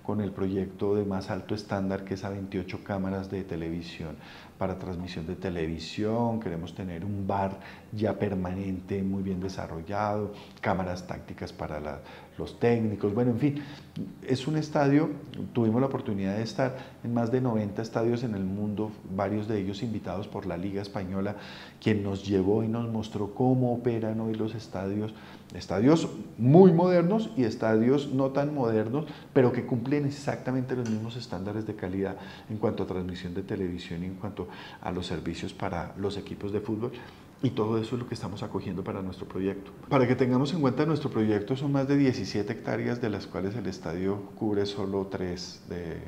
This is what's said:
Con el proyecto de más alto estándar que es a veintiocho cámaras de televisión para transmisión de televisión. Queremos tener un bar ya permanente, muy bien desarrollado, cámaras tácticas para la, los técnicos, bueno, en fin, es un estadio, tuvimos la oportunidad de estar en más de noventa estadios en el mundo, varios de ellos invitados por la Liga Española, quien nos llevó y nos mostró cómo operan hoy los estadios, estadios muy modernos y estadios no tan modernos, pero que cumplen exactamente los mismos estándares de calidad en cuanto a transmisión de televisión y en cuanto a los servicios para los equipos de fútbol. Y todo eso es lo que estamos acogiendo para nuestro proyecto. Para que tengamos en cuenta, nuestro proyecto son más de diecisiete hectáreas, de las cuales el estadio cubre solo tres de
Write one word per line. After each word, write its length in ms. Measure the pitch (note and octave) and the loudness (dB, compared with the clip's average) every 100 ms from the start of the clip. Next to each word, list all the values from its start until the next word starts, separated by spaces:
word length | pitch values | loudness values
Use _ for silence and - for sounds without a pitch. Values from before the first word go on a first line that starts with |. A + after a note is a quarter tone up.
Con 180 | - G#2+ | -2 -2
el 100 | G2+ | -2
proyecto 640 | F#2+ F#2+ F#2+ F#2 - G2+ G#2 | 0 0 0 -2 -2 2 2
de 100 | G2+ | 2
más 260 | F#2+ F#2+ | -2 -2
alto 240 | G2+ - A2 | -6 -4 -6
estándar 480 | - G2+ G2 F#2+ | -2 -2 0 -2
que 120 | G2 F#2+ | -2 -4
es 80 | |
a 60 | G2+ | -4
veintiocho 540 | G2 F#2+ G2 F#2 F#2+ | -6 -4 -4 -4 -8
cámaras 480 | - G2 F#2+ F#2+ F#2+ | -4 -4 -2 -2 -4
de 120 | G2 | -6
televisión 720 | F#2 E2 E2 E2+ E2 - E2 D2+ - - - - | -6 -6 -4 -6 -8 -10 -10 -10 -14 -18 -20 -6
para 200 | F#2+ F#2 | -4 -4
transmisión 480 | F2 F2 F2+ F2+ E2 | -6 -6 -6 -6 -6
de 100 | F2 | -4
televisión. 1040 | F#2+ E2+ E2 E2 D#2+ - G#2+ A2+ A#2 A2+ | -4 -2 -2 -4 -6 -4 -2 2 0 0
Queremos 360 | - E2+ E2+ - | -2 -6 -6 -8
tener 300 | F#2+ E2+ G2 | -8 -6 -4
un 200 | G2+ F#2+ | -4 0
bar 340 | G2 G2 G2 - - - | 0 0 -2 -12 -16 -10
ya 260 | G#2+ G#2+ F#2+ | 0 0 2
permanente, 840 | G#2 F#2+ F2+ F#2 G2 F#2+ - G2+ | 0 0 0 -2 -2 -4 -2 -2
muy 200 | G2 G2 | 0 0
bien 160 | F#2+ F#2 | 0 -2
desarrollado, 920 | F#2 F#2 F2+ E2 E2 G2+ G#2 G#2+ G2+ - - - | -2 -4 -6 -6 -4 0 0 0 -2 -6 -16 -4
cámaras 480 | - F#2 F#2 F2+ - | 0 2 0 -4 -6
tácticas 460 | D#2+ - - F2 | -10 -10 -10 -10
para 260 | - E2 D2+ | -6 -6 -4
la, 200 | D2+ C#2+ - - - - | -6 -8 -12 -18 -18 -10
los 220 | D#2 - | -10 2
técnicos, 540 | A#2+ A#2 A2 G2+ G#2 | 4 4 2 2 0
bueno, 180 | G#2 B2 | 4 2
en 80 | A2 | 4
fin, 220 | C#3+ C#3+ - - - - - - G#2+ | 2 0 -6 -14 -12 -10 -8 -10 -2
es 200 | B2+ - | -2 0
un 100 | D#3 | -2
estadio, 540 | D3 D#3 C#3+ C#3+ D#3+ - - - G2 | 0 2 6 6 4 -2 -10 -8 -4
tuvimos 260 | - A2+ A2+ | 2 4 4
la 80 | C3+ | 2
oportunidad 480 | C3+ - G2+ G2 G2+ | 0 -2 -2 0 0
de 80 | |
estar 320 | A2+ - C3 - - - | -2 0 0 0 -12 -10
en 100 | A#2 | -2
más 180 | A#2+ A#2 | 0 2
de 80 | B2+ | 2
noventa 420 | B2+ A2 G#2 G2 | 2 2 0 -2
estadios 420 | A2+ B2 A2+ A#2+ | -2 0 2 2
en 120 | B2 G2+ | 0 -2
el 80 | |
mundo, 480 | F#2+ G2 G#2 G#2 G#2+ A2 - F#2+ | -2 -2 -2 -2 -4 -4 -6 0
varios 320 | G2 G#2 G#2+ | 0 0 0
de 140 | A2 | 0
ellos 220 | G2 G2 | -2 -4
invitados 440 | B2 G#2 F2 F2 G2+ | -4 -4 -4 -6 -6
por 180 | G2 F2+ | -6 -4
la 120 | E2+ | -4
Liga 240 | F#2+ G2 | -4 -4
Española, 540 | G2+ G#2+ F2+ F#2+ G2 G#2 - - - - | -4 -6 -4 -2 -4 -4 -10 -14 -16 -2
quien 220 | - G#2+ | 2 2
nos 240 | G2 F#2+ G2+ | 2 -4 2
llevó 360 | G2 F#2 G#2+ | 4 6 4
y 40 | A2+ | 2
nos 220 | A2+ A#2 | 0 -2
mostró 440 | A2 G#2 G#2 G2+ | -4 -4 -4 -4
cómo 400 | - B2+ C3 B2 | 2 4 6 4
operan 460 | A#2+ B2 A2+ A2 A2 | 2 2 2 0 -2
hoy 140 | A2+ | -2
los 220 | A2 A2 A2 | 0 -2 -4
estadios, 580 | - F#2+ G2 G#2 G#2+ - - - - | -8 -4 -2 -2 -4 -6 -16 -18 -14
estadios 560 | - - F#2 A#2+ E3 - - - - | -12 -2 4 6 6 4 -6 -10 2
muy 340 | A#2 D#3+ F#3+ | 10 12 12
modernos 580 | E3 F#3 F3+ E3+ A3 A3 - | 10 6 6 4 2 0 2
y 60 | |
estadios 680 | A#2 - A2+ A2 A#2 C#3+ C#3 | 0 2 4 6 6 4 2
no 200 | C3 C3+ | 0 2
tan 220 | C3+ C#3+ | 2 0
modernos, 520 | D3+ A#2+ A2 A2 C3 D#3 - - | 0 2 2 2 -2 -4 -10 0
pero 180 | - B2 | 6 6
que 140 | A#2 A2 | 4 0
cumplen 400 | B2 A#2 D3 C#3+ | -2 2 2 0
exactamente 680 | C#3+ - B2 - C3 B2+ B2+ | -2 -4 -4 -2 -2 0 -2
los 140 | A#2 | 0
mismos 280 | A2 A2+ A#2+ | -2 -4 -8
estándares 480 | A#2 F2+ F#2+ G#2+ A2 | -8 -6 -4 -4 -4
de 100 | G2+ | -6
calidad 420 | F#2 F#2+ F#2+ F2+ - - - | -4 -2 -2 -4 -12 -16 -10
en 80 | G#2+ | -2
cuanto 260 | A2+ A2 | 0 0
a 40 | F#2+ | -2
transmisión 460 | F#2 F2+ F2 F2+ | -2 -4 -6 -6
de 100 | F2 | -6
televisión 600 | F#2+ G#2 F#2 F2 - E2+ | -4 -2 -2 -4 -6 -6
y 40 | F2+ | -6
en 80 | F#2 | -6
cuanto 320 | G#2 F#2 F2 - - - | -8 -6 -8 -10 -16 -10
a 100 | - | -6
los 160 | F2 F2+ | -4 -4
servicios 460 | E2 D#2+ E2 - | -4 -4 -6 -8
para 400 | - G2 F2 D#2 - | -6 -4 -4 -6 -4
los 200 | G2+ G2 | -4 -4
equipos 340 | - - G#2 | -8 -8 -4
de 100 | G2+ | -4
fútbol. 300 | G#2 G#2+ A#2+ - - - - - | -2 -4 -4 -6 -16 -18 -20 -2
Y 100 | C3 | -2
todo 260 | C3+ A2 A2+ | 2 2 2
eso 180 | A2 B2 | 0 -4
es 60 | |
lo 60 | A#2+ | -4
que 80 | A#2 | -6
estamos 280 | G#2 G2+ | -6 -6
acogiendo 400 | G#2+ G2+ G2+ F2+ | -4 -4 -4 -4
para 180 | F#2+ G2+ | -4 -4
nuestro 240 | F#2+ F2+ - | -6 -8 -8
proyecto. 460 | G2 F#2+ G2 - - - | -2 -2 -2 -8 -16 2
Para 180 | C#3+ A#2+ | 6 6
que 80 | B2+ | 6
tengamos 380 | B2 B2+ C#3+ | 6 4 4
en 60 | E3+ | 4
cuenta, 260 | C3+ B2 D#3 | 2 4 2
nuestro 240 | D#3 - | 2 0
proyecto 460 | A2+ G#2+ G#2 G#2 C3 | 2 4 4 2 -2
son 160 | D3 | 2
más 160 | C#3 C3+ | 2 4
de 80 | C#3+ | 6
diecisiete 560 | C#3 A2+ - G#2+ G2+ | 6 4 0 -2 -2
hectáreas, 480 | A#2 - A#2 A#2+ A#2+ | -4 -2 0 0 0
de 100 | A#2+ | 0
las 180 | G2+ - | -2 -4
cuales 280 | F#2 F#2+ A2+ | -2 -2 -2
el 120 | F#2+ | -4
estadio 560 | F#2+ - E2+ F#2 G2+ G2+ - | -4 -4 -2 0 0 -4 -4
cubre 280 | A2 G2+ G2+ | 0 2 0
solo 420 | - G2 G2 F#2+ | 0 -2 0 -2
tres 540 | F#2+ F#2 F2 - - - | -2 -2 -4 -8 -12 -10
de 320 | F2 E2+ E2 | -8 -6 -8